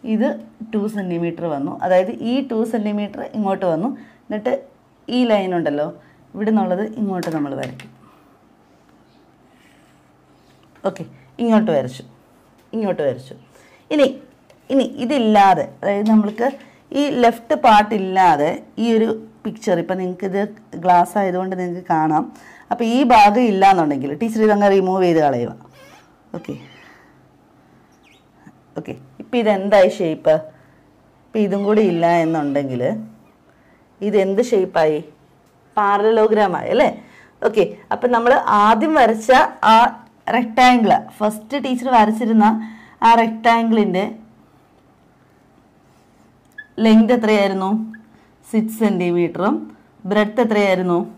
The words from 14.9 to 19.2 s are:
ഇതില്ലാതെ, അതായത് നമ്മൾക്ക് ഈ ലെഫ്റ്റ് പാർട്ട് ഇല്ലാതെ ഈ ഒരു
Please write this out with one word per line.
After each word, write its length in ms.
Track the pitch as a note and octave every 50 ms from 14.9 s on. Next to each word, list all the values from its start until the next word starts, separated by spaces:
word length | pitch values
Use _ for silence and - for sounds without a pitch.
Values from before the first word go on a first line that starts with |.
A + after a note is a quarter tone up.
| - - A#3+
ഇതില്ലാതെ, 640 | A#3 D4+ C4+ A3+ G#3+ G#3+ G3+ G3 G3 F3+ D#3 - - - -
അതായത് 280 | - G3 G3+ G3+ G#3 A3 A3
നമ്മൾക്ക് 360 | A3 G#3 G#3 G#3+ A3 A#3 C#4 C#4 - - - _ _ _ _ - C4+
ഈ 40 | D4 C#4+ - B3 A#3
ലെഫ്റ്റ് 320 | A#3 A#3 - - - D4+ - -
പാർട്ട് 260 | A#3+ A3 G#3 G#3+ G#3+ A3+ G3+
ഇല്ലാതെ 500 | F#3+ F#3 F#3 F#3+ F#3 F3+ D#3 C#3+ D3 D#3+ - - - - _ - A3
ഈ 40 | A#3 A3+
ഒരു 120 | A3 A3+ A3 - -